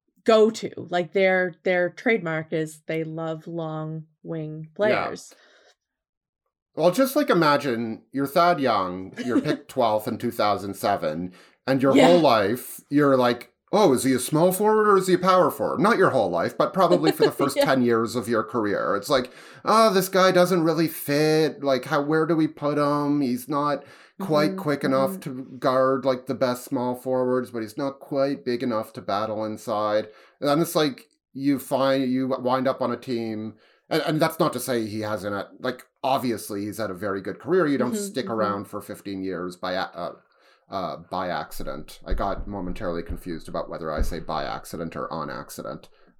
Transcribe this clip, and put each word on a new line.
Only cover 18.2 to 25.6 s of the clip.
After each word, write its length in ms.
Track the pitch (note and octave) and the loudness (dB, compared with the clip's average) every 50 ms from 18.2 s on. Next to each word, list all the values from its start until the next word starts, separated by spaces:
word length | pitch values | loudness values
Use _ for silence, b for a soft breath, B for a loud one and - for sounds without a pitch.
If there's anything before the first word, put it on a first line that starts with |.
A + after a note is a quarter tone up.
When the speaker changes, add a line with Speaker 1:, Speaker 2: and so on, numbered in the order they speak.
| G#2 G#2 | -2 0
Speaker 2:
your 140 | A#2+ A2 A2 | 0 0 0
career. 520 | - - B2 G#2+ G#2 F#2+ B1 A1 C#2+ F#2+ | 0 -2 -2 0 0 0 0 0 -2 -2
It's 140 | G2+ G2+ - | -2 -2 0
like, 220 | D3 C3 B2+ - B B B B B B B | 0 0 0 -2 B B B B B B B
"Oh, 260 | - G#3 A3 A3+ A3 | 2 4 6 6 6
this 160 | F#3+ G3 F3+ F#3 | 4 2 0 2
guy 240 | - F#3 F#3 F#3+ | 2 4 4 4
doesn't 320 | F3+ F3+ F3+ F3 F#3+ F3+ D#3+ | 6 6 4 4 4 2 2
really 240 | E3 D#3+ D#3 E3 D#3 | 2 2 2 0 -2
fit. 760 | - - - - C#3+ C#3+ D3+ D#3 D#3 D#3 D#3+ D3 - - C#3 | -2 -6 -4 -2 0 2 4 4 4 4 2 2 0 -2 0
Like, 220 | C#3 C3+ B2+ B2+ | 0 0 0 0
how, 160 | C#3 D#3 D3 C#3+ | 0 0 0 0
where 240 | C#3+ D#3 D#3+ D#3+ D#3 | 2 2 0 2 2
do 80 | E3+ | 2
we 120 | D#3+ D#3 D3+ | 2 2 0
put 300 | - - D3 D3 D3 C#3+ | -2 -4 -4 -2 0 0
him? 440 | D3 C#3+ D3 D3 C#3+ C#3+ D3 D3 | 0 2 0 0 0 0 0 0
He's 280 | C#3+ B2 B2 A#2+ - - | 0 0 -2 -4 -4 -4
not 340 | D3+ C#3+ D3 D3 C#3+ C#3 B B B B B B B B | -4 -2 0 0 -2 -4 B B B B B B B B
quite 300 | F#3+ - D#3 D3+ D3+ D#3 | -4 0 2 2 2 2
Speaker 1:
Mm-hmm. 80 | F#3+ F#3 | 0 -2
Speaker 2:
quick 240 | - D#3 C#3+ C3+ - | -4 -2 -4 -2 0
enough 280 | C#3 C3+ C3+ C3+ - | 0 2 2 2 0
Speaker 1:
Mm-hmm. 80 | - F#3+ | -2 -6
Speaker 2:
to 360 | - D3+ C3 B2+ C3+ - C3 | -10 -10 -10 -10 -12 -14 -12
guard, 480 | B2 | -4